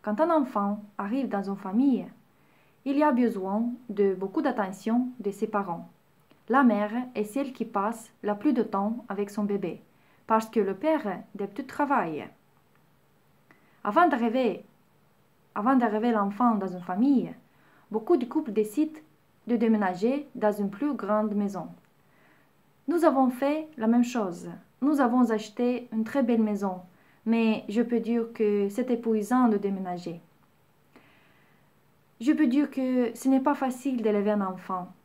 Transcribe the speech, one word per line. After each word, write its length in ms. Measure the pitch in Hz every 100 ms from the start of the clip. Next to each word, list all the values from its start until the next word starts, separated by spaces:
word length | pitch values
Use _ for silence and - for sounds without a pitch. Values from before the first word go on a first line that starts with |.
Quand 180 | - 214
un 80 | 330
enfant 540 | 320 254 208 202 208 - -
arrive 280 | 202 262 233
dans 140 | 202
une 140 | 190 196
famille, 500 | 190 208 277 220 175 - _ _ _ _ _ _ -
il 120 | 277
y 60 |
a 80 | -
besoin 540 | 240 233 196 185 208 240 240 -
de 240 | 208 196
beaucoup 300 | 185 196 320
d'attention 640 | 294 240 190 196 220 233 254 -
de 120 | 202
ses 160 | 196 214
parents. 420 | 208 185 170 - _ _ _ _ _ -
La 120 | 254
mère 320 | 247 208 208 226 254 -
est 80 |
celle 280 | 208 269 285
qui 140 | - 226
passe 460 | 202 202 226 - _
le 140 | 202 208
plus 180 | -
de 80 | 240
temps 420 | 214 196 202 240 -
avec 220 | 196 202
son 120 | -
bébé, 380 | 202 202 175 - _ _ _ _ -
parce 200 | 220 226
que 120 | 233
le 160 | 196 190
père 440 | 311 311 208 180 -
d'habitude 320 | 196 196 - 269
travaille. 640 | - 285 262 170 151 95 _ _ _ _ _ _ _ _ _ _ _ _ - _ _
Avant 240 | 202 214 349
d'arriver, 560 | 254 233 247 240 175 - _ _ _ _ _ _ _ _ -
avant 200 | 214 269
d'arriver 360 | 233 214 240
l'enfant 420 | 220 202 202 247
dans 140 | 214 185
une 160 | 180
famille, 500 | 175 185 269 254 165 - _ _ _ _ _
beaucoup 280 | 214 220 330
de 80 | 240
couples 260 | 311 302
décident 480 | 214 214 - 311 - - _ _ _ -
de 80 | 233
déménager 720 | 226 214 185 170 220 285 294 -
dans 160 | 214
une 180 | 202 196
plus 240 | - 294
grande 400 | 247 196 214 214
maison. 340 | 208 202 185 - - _ _ _ _ _ _ _ _ _ _ -
Nous 180 | 339 320
avons 260 | 262 262
fait 360 | 254 277 302 311 -
la 120 | 220
même 160 | 240
chose. 440 | 240 240 196 175 175 175 _ _
Nous 200 | 277 294
avons 300 | 247 254 240
acheté 580 | 214 - - 247 247 -
une 120 | 220
très 180 | 220 285
belle 220 | 240 233
maison, 380 | 214 202 196 185 - _ _ _ 214
mais 400 | 226 226 214 -
je 140 | 208
peux 180 | 240 233
dire 340 | 214 233 226
que 360 | - 208 208 202
c'est 220 | 202 254
épuisant 560 | 240 233 220 202 254 240
de 100 | 202
déménager. 640 | 196 190 185 175 170 170 _ _ _ _ _ _ _ - _ _ _ _ _ _ _ _ _ _ _ _
Je 100 | 233
peux 120 | 302 285
dire 240 | 262 277
que 420 | - 254 254 233 -
ce 140 | 262
n'est 100 | 269
pas 160 | 277 277
facile 480 | 262 247 285 247
d'élever 280 | 220 208 202
un 140 | 208 190
enfant. 420 | 180 - 185 180 -